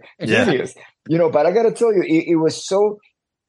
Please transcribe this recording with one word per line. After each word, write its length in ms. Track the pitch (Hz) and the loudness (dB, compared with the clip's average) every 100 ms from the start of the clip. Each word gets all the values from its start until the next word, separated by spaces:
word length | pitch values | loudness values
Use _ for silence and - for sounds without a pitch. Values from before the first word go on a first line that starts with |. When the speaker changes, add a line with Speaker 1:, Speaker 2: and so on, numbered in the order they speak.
| - - | -16 -10
Speaker 1:
Yeah. 260 | 113 113 - | -2 0 2
Speaker 2:
Genius. 280 | 127 - - - _ - | -2 -4 -12 -20 _ -4
You 100 | 170 | 0
know, 120 | 160 | 0
but 160 | 147 160 | 2 2
I 40 | |
gotta 200 | 208 226 | 2 0
tell 200 | 220 233 | 0 0
you, 100 | 196 | 0
it, 280 | 143 160 160 | 0 0 0
it 40 | 165 | 0
was 280 | 160 - | 0 -2
so, 360 | - 190 208 208 _ _ _ _ | -4 0 0 -2 _ _ _ _